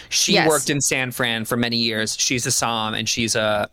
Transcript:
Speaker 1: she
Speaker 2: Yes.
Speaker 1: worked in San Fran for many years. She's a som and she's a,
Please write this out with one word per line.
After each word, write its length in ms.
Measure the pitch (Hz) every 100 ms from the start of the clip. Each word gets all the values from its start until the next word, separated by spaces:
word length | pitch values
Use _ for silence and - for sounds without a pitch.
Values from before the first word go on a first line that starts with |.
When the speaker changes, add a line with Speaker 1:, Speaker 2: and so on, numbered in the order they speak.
| -
Speaker 1:
she 240 | - -
Speaker 2:
Yes. 160 | 202 156
Speaker 1:
worked 220 | 151 151
in 100 | 143
San 300 | - 139 127
Fran 340 | 127 123 113
for 140 | 110 120
many 180 | 120 117
years. 400 | 117 110 107 -
She's 280 | - 127 127
a 40 |
som 440 | - 117 113 110
and 120 | 107 107
she's 300 | - 113 117
a, 320 | 107 104 -